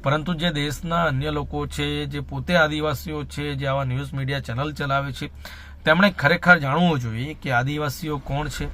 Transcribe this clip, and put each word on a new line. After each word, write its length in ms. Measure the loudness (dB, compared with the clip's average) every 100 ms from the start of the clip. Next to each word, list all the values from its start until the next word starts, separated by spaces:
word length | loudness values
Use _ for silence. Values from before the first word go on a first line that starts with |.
પરંતુ 320 | 0 0 0
જે 160 | 0 0
દેશના 540 | 0 -2 -4 -2 2
અન્ય 260 | 2 2 0
લોકો 360 | -2 -4 -4 -4
છે, 400 | -4 -2 -2 -4
જે 140 | -6
પોતે 360 | -6 -8 2 4
આદિવાસીઓ 680 | 4 2 -2 -2 -6 -6
છે, 300 | -6 -6 -6
જે 120 | -4 -2
આવા 180 | 0
ન્યૂઝ 280 | 0 -2 -4
મીડિયા 280 | -4 -2 -4
ચેનલ 320 | -4 -4 -4
ચલાવે 400 | -4 0 0 0
છે, 180 | -6 -10 -10 -16 -16 -16 -4
તેમણે 260 | 4 6 6
ખરેખર 480 | 4 2 4 6 6
જાણવું 400 | 6 4 4 4
જોઈએ 360 | -2 -4 -6
કે 180 | -6 0
આદિવાસીઓ 680 | 2 2 -2 -2 -4 -4 -6
કોણ 300 | -4 -4 -4
છે 200 | -6 -6